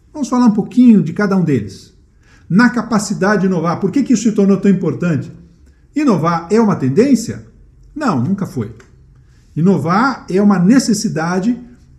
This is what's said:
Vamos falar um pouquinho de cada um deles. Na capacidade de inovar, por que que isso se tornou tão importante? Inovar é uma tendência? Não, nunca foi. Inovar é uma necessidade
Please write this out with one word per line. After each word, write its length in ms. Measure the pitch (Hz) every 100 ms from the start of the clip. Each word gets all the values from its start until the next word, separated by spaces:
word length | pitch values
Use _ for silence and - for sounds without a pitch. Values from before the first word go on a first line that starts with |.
| _
Vamos 180 | 302 262
falar 180 | 247 247
um 60 |
pouquinho 500 | 208 - - 247 208
de 100 | 156
cada 240 | 185 208 190
um 80 |
deles. 480 | 156 127 98 - - _ _ _ _ _ _
Na 220 | 180 240
capacidade 720 | 240 - 208 - 165 185 202
de 40 | 185
inovar, 320 | 175 170 156
por 120 | 196
que 120 | 285
que 120 | -
isso 80 | 220
se 100 | 226
tornou 240 | 208 196 196
tão 140 | 202
importante? 600 | 180 165 127 175 143 - - - _ - _ _
Inovar 540 | 285 294 175 165 175 -
é 80 | 220
uma 180 | 214 143
tendência? 720 | 131 143 277 262 - - - _ - _ -
Não, 280 | 294 285 143
nunca 240 | 135 196 180
foi. 280 | 131 104 - - _ _ _ _ _ _
Inovar 680 | 147 180 175 160 190 269 240 -
é 100 | 185
uma 180 | 208 190
necessidade 1000 | 175 262 240 208 202 147 165 185 208 240 - - _